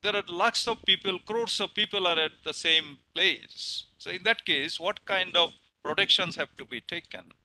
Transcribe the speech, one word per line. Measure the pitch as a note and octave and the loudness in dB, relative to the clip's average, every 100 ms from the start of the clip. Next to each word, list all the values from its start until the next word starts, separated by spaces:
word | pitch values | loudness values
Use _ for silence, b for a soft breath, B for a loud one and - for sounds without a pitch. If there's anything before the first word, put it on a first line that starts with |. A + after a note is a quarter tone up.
There | G3+ G3+ | 0 -2
are | G3 | -4
lakhs | F3 A3 - - | 0 0 2 -2
of | A3 | -2
people, | - F#3 G3 F3+ | 2 2 0 -4
crores | - A3+ A#3 - | -4 -4 -2 -2
of | G3 | -2
people | - G#3+ G3+ F3+ | -2 -2 0 2
are | E3 | 2
at | D#3 - | 0 -4
the | - | -10
same | D3+ E3+ D#3+ D3+ C#3 _ | -4 4 4 2 -16 _
place. | E3 F#3+ C3+ - - - - - _ | 0 0 0 -8 -12 -8 -10 -12 _
So | - | -10
in | F2+ | -2
that | F#3+ A3+ | 0 0
case, | - D3+ D3 - | 2 0 0 -4
what | F3 G#3 - | -4 -4 -2
kind | F#3+ F3+ F3 | -2 2 2
of | E3+ - _ _ | 2 0 _ _
protections | D3 D#3 G3 - F3+ D3 | -4 0 4 4 2 -4
have | C#3+ - | -6 -8
to | C3+ | -12
be | A#2+ | -12
taken? | - E3+ - F#2 F2 - | -8 -10 -10 -16 -16 -20